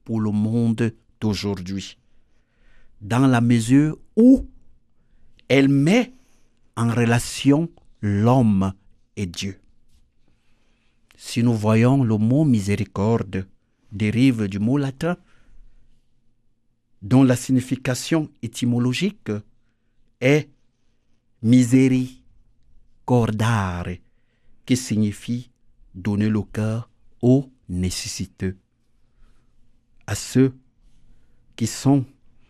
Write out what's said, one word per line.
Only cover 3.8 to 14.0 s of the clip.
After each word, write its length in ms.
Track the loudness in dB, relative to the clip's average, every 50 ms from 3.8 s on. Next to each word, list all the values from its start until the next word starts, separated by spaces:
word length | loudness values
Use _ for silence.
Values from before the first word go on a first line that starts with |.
| 4 2 -2 -6 -14 -4 0
où 320 | 4 4 6 6 4 2 -4 -16 -20 -20 -20 -20 _ _ _ _ _ _ _ _ _ -20 -20 -20 -12 _ 0
elle 220 | 2 4 4 4
met 440 | 2 2 2 2 2 2 0 -2 -6 -20 _ _ _ _ _ _ _ _ _ _ -6
en 140 | -4 -4 -2 0
relation 760 | 0 0 0 0 0 -2 -4 -8 -2 2 2 2 2 0 -4 -8 _ _ -20 -14 _
l'homme 720 | -4 -2 0 2 2 4 4 4 4 2 2 2 0 -2 -4 -8 _ -20 -20 _ _ _ _
et 100 | -10 -10
Dieu. 340 | -10 -10 -10 -10 -12 -12 -14 _ _ _ _ _ _ -20 _ _ _ _ _ _ _ _ _ _ _ _ _ _ _ _ _ _ _ _ _ _ _ _
Si 260 | -20 -16 -10 -4 0
nous 120 | 0 0 0
voyons 500 | 0 0 2 2 4 4 4 4 2 2
le 140 | 2 0 0
mot 260 | 2 2 2 2 2
miséricorde 1040 | 2 2 0 0 -2 -2 -2 -4 -4 -4 -2 -2 0 0 -2 -2 -6 -8 -8 -8 -10 -14 _ _ _ _ _ _ _
dérive 560 | -8 -4